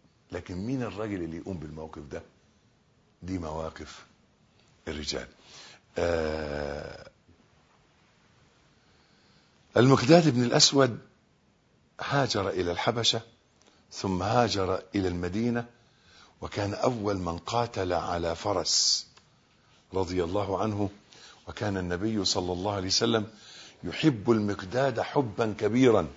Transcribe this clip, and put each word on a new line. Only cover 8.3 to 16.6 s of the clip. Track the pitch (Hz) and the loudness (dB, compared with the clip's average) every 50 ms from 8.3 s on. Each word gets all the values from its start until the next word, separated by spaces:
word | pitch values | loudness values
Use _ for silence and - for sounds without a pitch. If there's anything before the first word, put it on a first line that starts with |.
| _ _ _ _ _ _ _ _ _ _ _ _ _ _ _ _ _ _ _ _ _ _ _ _ _ _ _ _ - | _ _ _ _ _ _ _ _ _ _ _ _ _ _ _ _ _ _ _ _ _ _ _ _ _ _ _ _ 4
المقداد | 107 117 131 139 123 123 117 160 175 165 156 | 6 8 8 8 8 8 8 8 10 10 8
بن | 123 120 123 | 4 4 2
الأسود | 120 - 151 143 - - 139 135 123 110 - - - _ _ _ _ _ _ _ _ _ _ _ _ _ _ _ _ _ - | 4 4 6 6 6 6 6 4 4 2 -2 -10 -18 _ _ _ _ _ _ _ _ _ _ _ _ _ _ _ _ _ -12
هاجر | - - - 139 139 117 - 107 95 95 | -6 -2 0 2 2 2 0 0 0 0
إلى | 82 87 90 87 85 | 0 0 -2 -2 -2
الحبشة، | - - - 117 120 113 - - 113 - - - _ _ _ _ _ _ - _ _ _ _ - | 0 -2 -2 -2 0 0 0 0 0 -4 -10 -16 _ _ _ _ _ _ -20 _ _ _ _ -12
ثم | - - 101 95 90 92 | -6 -2 -2 -2 0 0
هاجر | 101 117 123 120 107 92 101 95 90 95 92 - - - | 2 4 4 4 4 2 0 0 0 -2 -4 -4 -4 -2
إلى | 101 95 92 | -2 0 0
المدينة، | 87 87 87 90 90 104 117 120 117 120 117 117 - _ _ _ _ _ _ - - - - - _ _ | -2 -2 -4 -4 -4 -2 -2 -2 -2 -4 -6 -8 -14 _ _ _ _ _ _ -20 -20 -20 -20 -20 _ _
وكان | - 87 - - | -14 -10 -6 -4